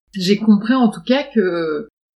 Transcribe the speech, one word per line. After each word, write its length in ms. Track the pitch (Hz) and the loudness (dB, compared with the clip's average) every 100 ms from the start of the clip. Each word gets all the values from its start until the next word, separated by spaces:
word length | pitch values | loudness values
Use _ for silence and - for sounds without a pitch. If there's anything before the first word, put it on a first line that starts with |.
| _ | _
j'ai 240 | 196 180 208 | -4 -2 0
compris 380 | 214 208 220 262 | 2 2 2 2
en 140 | 226 | 2
tout 120 | 175 | 0
cas 220 | - 269 | -2 -2
que 640 | 285 226 180 170 160 151 - _ _ | -2 -2 0 -2 -4 -6 -10 _ _